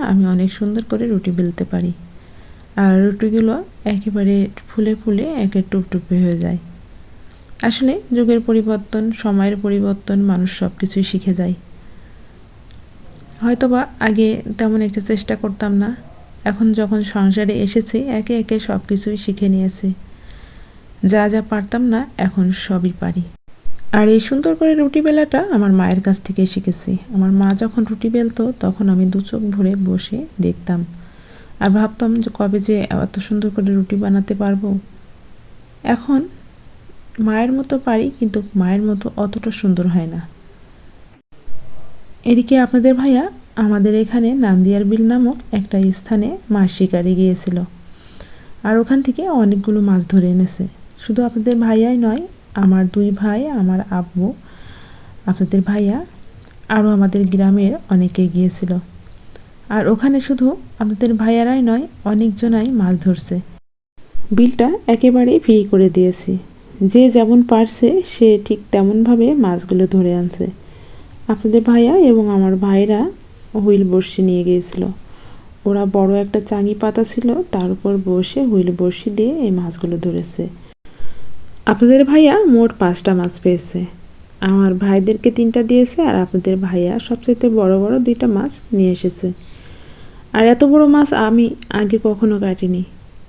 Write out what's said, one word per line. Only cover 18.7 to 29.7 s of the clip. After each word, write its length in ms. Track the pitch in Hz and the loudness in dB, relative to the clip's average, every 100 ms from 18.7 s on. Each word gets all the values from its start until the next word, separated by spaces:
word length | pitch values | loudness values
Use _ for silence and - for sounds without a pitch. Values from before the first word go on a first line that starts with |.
| 196 - | -6 -4
কিছুই 300 | 202 214 208 | -4 -4 -6
শিখে 300 | 208 196 202 | -6 -2 0
নিয়েছি। 380 | 190 190 - 190 185 - - - - - - - - - - | 0 -2 -4 -6 -6 -12 -20 -20 -20 -20 -20 -20 -20 -20 -2
যা 200 | 190 208 208 | 0 2 2
যা 120 | 220 214 | 0 -2
পারতাম 340 | 208 202 233 247 | -6 -4 -2 0
না 140 | 226 285 - | 0 -4 -4
এখন 280 | 190 196 185 190 | -4 0 -2 -2
সবই 340 | - 185 180 - | -4 -2 -2 -4
পারি। 240 | 175 175 170 - - - - - - | -6 -4 -8 -12 -20 -4 0 0 0
আর 140 | 208 214 | 2 4
এই 120 | 220 220 | 4 2
সুন্দর 260 | 269 320 320 | -2 -2 0
করে 180 | 320 302 | 2 2
রুটি 240 | 285 302 | 2 0
বেলাটা 380 | 302 302 302 294 392 | 2 2 2 0 0
আমার 180 | 226 202 | 0 2
মায়ের 280 | 190 180 185 | 2 2 0
কাছ 160 | 196 190 | 0 -2
থেকে 180 | - 190 185 | -4 -2 -2
শিখেছি। 460 | 190 185 175 190 185 - | -2 -4 -6 -4 -6 -4
আমার 180 | 196 190 | -2 2
মা 180 | 196 196 196 | 2 2 0
যখন 260 | 226 233 214 | -2 -2 -4
রুটি 240 | 208 226 | -4 -2
বেলতো 340 | 233 233 233 233 247 | -2 -2 -2 -4 -2
তখন 260 | 190 190 196 | -4 -2 0
আমি 160 | 185 185 | 2 0
দু 140 | 196 | -2
চোখ 200 | 196 226 208 | -4 -6 -4
ভরে 220 | 196 190 | -2 -2